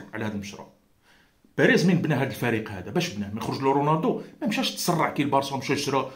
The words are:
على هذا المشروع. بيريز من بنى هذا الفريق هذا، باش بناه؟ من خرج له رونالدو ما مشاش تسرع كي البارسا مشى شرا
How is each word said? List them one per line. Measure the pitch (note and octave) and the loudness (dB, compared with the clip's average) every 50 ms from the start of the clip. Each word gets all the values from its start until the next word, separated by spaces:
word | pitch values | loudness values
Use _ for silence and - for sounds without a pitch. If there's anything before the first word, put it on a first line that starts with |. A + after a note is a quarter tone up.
| - - - | -8 -10 -8
على | A2 A2+ | -6 -6
هذا | G#2+ G2+ | -4 -4
المشروع. | G2+ G2 - - - - - _ _ _ _ _ _ _ _ _ _ _ _ _ _ _ _ - - | -6 -8 -10 -12 -14 -16 -18 _ _ _ _ _ _ _ _ _ _ _ _ _ _ _ _ 0 2
بيريز | C#3 F#3+ B3+ - - | 4 6 6 6 6
من | F#3 F3+ | 4 4
بنى | - - D3 D3+ | 4 2 2 0
هذا | B2+ C3+ B2+ | 0 0 -2
الفريق | - - B2+ A#2+ A2+ G#2+ G#2+ - | -4 -4 -2 0 0 -2 -2 -4
هذا، | G#2 F#2 F2 G2+ | -10 -10 -10 -4
باش | G#2 F3+ E3 - | -2 -2 -2 -2
بناه؟ | G2+ G#2 G2+ G2+ G2+ | -2 -6 -6 -6 -6
من | A2+ | -8
خرج | A2+ - - - | -6 -6 -4 0
له | C3+ C3+ | 2 2
رونالدو | C3+ C#3+ C#3+ D3 D#3 E3 F3 B3 E3+ - - - - - | 4 4 4 2 2 2 2 0 0 -2 -4 -10 -10 -6
ما | D#4 A#3 | -4 -2
مشاش | - C4+ B3 - - | 0 0 -2 -2 -2
تسرع | - - - - D#3+ D3 A#2+ | -4 -2 0 2 2 2 0
كي | - - C#3+ | 0 0 0
البارسا | - C#3 C#3 C3+ - C#3 C3 | 2 2 2 2 2 -4 -6
مشى | B2 - C#3 | -2 -2 -2
شرا | - - C#3 C3+ C3+ B2+ - - | 0 0 0 0 0 0 -2 -8